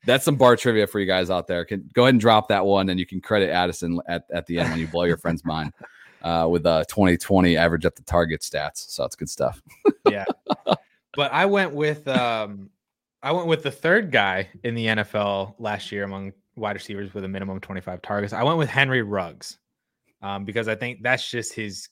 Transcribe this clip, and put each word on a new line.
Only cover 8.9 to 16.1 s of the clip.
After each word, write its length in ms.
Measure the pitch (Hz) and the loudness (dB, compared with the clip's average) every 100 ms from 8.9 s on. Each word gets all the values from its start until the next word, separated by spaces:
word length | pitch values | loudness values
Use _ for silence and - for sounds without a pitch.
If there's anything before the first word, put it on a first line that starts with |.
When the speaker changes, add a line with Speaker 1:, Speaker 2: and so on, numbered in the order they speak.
Speaker 1:
So 140 | - | -8
it's 100 | 62 - | -8 -8
good 140 | 76 | -12
stuff. 320 | - 62 - _ - | -4 -6 -6 _ 0
<laughs> 260 | 415 - - | 0 2 -2
Speaker 2:
Yeah. 140 | 202 - - - - - - _ _ _ - | -2 -6 -8 -6 -6 -2 -4 _ _ _ -4
But 160 | 139 | -2
I 140 | 139 196 | 0 2
went 260 | 202 185 | 2 0
with, 340 | 147 151 151 147 | -2 -4 -4 -2
um, 600 | 131 123 113 107 101 98 _ _ _ _ _ | -2 0 -2 -6 -10 -18 _ _ _ _ _
I 100 | 135 | -4
went 140 | 175 170 | -4 0
with 160 | 156 | -2
the 80 | 143 | -2
third 400 | - 160 202 190 | -4 2 2 4
guy 380 | 131 98 92 95 - | 2 2 0 -6 -8
in 100 | 120 | -6
the 140 | 117 113 | -2 0
N 100 | 110 | 0
F 160 | 104 | -2
L 400 | 107 101 98 98 - | -2 -2 -2 -6 -8
last 340 | 110 101 - | -6 -6 -8
year 100 | 101 | -8
among 300 | 101 | -8